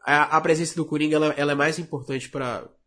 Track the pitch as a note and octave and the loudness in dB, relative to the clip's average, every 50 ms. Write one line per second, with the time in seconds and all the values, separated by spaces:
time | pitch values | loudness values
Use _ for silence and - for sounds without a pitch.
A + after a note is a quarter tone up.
0 | - B2+ C#3+ D3 D3 C3 D3+ D#3 - - D#3+ D#3 E3+ D#3+ - E3+ D#3 - D3+ D3 | 2 2 4 4 4 4 2 2 4 4 2 2 0 -4 -4 -4 -4 -2 -2 -2
1 | D3+ D3+ D#3 D3+ D#3 D3+ C#3+ C#3 C#3+ D3 D3 C#3+ C#3+ D#3 D#3 F3 E3 - - C3+ | 0 2 2 2 2 2 0 0 0 0 2 2 2 0 0 -2 -6 -8 -8 -10
2 | B2+ - C3+ C3 C3 - - C#3 C3 B2 A2+ F2 - - _ _ _ | -6 -6 -6 -6 -6 -8 -8 -6 -6 -4 -6 -6 -10 -12 _ _ _